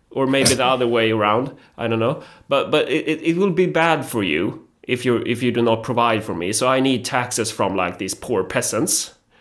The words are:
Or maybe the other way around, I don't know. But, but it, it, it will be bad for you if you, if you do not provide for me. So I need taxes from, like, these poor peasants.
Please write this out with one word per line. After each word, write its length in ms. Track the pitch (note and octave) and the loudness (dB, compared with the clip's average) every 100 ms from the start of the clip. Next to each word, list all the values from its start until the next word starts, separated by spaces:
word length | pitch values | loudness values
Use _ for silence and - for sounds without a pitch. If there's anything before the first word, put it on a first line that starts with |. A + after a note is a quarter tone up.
| _ | _
Or 160 | C3 C3 | -2 2
maybe 280 | C3+ B2+ | 2 2
the 100 | B2+ | 2
other 240 | B2+ B2+ A#2+ | 2 2 2
way 220 | A#2 A2+ | 2 2
around, 440 | A2 G#2 A2 C#3 - - - | 2 2 2 -2 -8 -18 -8
I 100 | A2+ | -2
don't 140 | A2+ | 0
know. 220 | A#2 D#3 - - - | 0 -2 -10 -20 -2
But, 220 | C#3 - | 0 2
but 180 | C3+ - | 0 2
it, 180 | D3+ D3 | 0 -2
it, 140 | D#3 | -2
it 140 | E3 E3+ | -2 0
will 140 | G3+ | 2
be 160 | E3 F3+ | 2 2
bad 400 | D#3+ E3 D#3 B2 | 2 2 2 -2
for 160 | A2+ | -2
you 440 | F#2 D2+ G2+ - - _ | 0 0 -2 -6 -16 _
if 220 | - B2 | -6 -2
you, 120 | B2+ A2+ - | 0 0 0
if 160 | A#2 | -2
you 100 | B2 | 0
do 80 | A#2 | 2
not 200 | A#2 A2+ | 2 2
provide 420 | A#2 A#2+ A#2 A2 | 0 0 2 0
for 100 | G#2+ | -2
me. 180 | F2 F2 | -6 -4
So 120 | - B2+ | 0 2
I 140 | C3 | 2
need 240 | C3+ B2 | 2 0
taxes 460 | - C3 A#2+ - G#2+ | -2 -2 -2 -4 -4
from, 260 | - G2 F#2+ | -2 -2 0
like, 220 | F2+ - | -2 -4
these 160 | F#2+ | -8
poor 280 | - - G#2 | -8 -2 -2
peasants. 720 | F#2 B2+ - A2 D#3+ - - - _ _ | 0 -2 -2 0 0 0 -4 -12 _ _